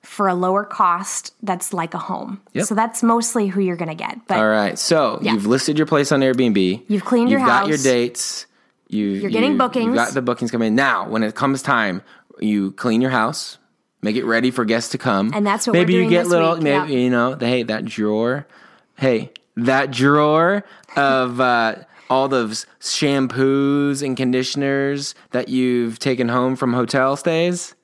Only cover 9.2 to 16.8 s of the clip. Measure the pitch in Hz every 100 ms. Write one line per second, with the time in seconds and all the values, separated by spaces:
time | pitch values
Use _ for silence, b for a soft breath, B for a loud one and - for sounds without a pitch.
9.2 | 196 220 254 285 247 254 226 240 240 135
10.2 | 123 123 120 120 113 110 139 107 104 113
11.2 | 110 - 139 135 139 123 104 92 - B
12.2 | B - 107 104 98 98 127 113 131 131
13.2 | 110 151 - - _ _ _ _ 104 107
14.2 | 113 113 127 123 110 113 - - 127 101
15.2 | 104 208 208 208 - 170 175 180 175 175
16.2 | 175 170 165 165 151 143